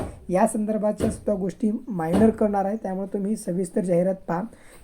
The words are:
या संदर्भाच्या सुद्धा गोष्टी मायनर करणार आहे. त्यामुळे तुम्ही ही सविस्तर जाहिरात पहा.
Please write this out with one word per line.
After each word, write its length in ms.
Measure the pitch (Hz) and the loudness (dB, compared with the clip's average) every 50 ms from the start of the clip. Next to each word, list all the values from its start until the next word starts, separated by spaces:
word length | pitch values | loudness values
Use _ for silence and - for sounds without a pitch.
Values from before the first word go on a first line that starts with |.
| - - - - - - | -6 -6 -8 -12 -6 0
या 180 | 175 185 226 | 2 4 4
संदर्भाच्या 640 | 220 - 214 214 208 214 208 202 214 214 - 233 220 | 4 2 0 -2 -2 -2 0 0 0 0 0 0 -2
सुद्धा 240 | - - - 226 208 | -2 -2 -2 -2 -2
गोष्टी 360 | 190 190 185 - - 233 208 214 - - - | 0 -2 -4 -4 0 0 0 0 -2 -4 -6
मायनर 420 | 196 170 160 160 180 202 220 226 | -4 -4 -2 2 4 6 6 6
करणार 340 | 220 - 220 208 202 196 190 | 4 4 2 0 2 0 0
आहे. 120 | 196 214 | 0 -2
त्यामुळे 360 | 220 - 196 185 185 196 190 | -4 -4 -6 -4 -4 -6 -4
तुम्ही 180 | - 202 190 202 | -4 -4 -2 -2
ही 60 | 220 | -4
सविस्तर 480 | 208 - 190 175 190 185 180 - 220 180 | -4 -4 -4 -2 -2 -2 -2 -2 -2 0
जाहिरात 300 | 185 175 170 180 190 185 | 2 2 2 2 2 0
पहा. 280 | 185 - - 170 170 220 - - - - - - - | -2 -4 -4 -4 -4 -4 -6 -10 -16 -20 -20 -20 -10